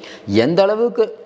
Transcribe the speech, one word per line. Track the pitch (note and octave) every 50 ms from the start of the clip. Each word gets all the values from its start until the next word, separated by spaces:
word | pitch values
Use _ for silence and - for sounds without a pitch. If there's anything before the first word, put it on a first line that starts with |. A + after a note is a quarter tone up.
| - - - - -
எந்த | G2+ G2+ A2 A#2 D3 E3+ F3
அளவுக்கு | G3 G3+ G#3+ A3 A#3+ A#3+ - A#3+ A3 - - - -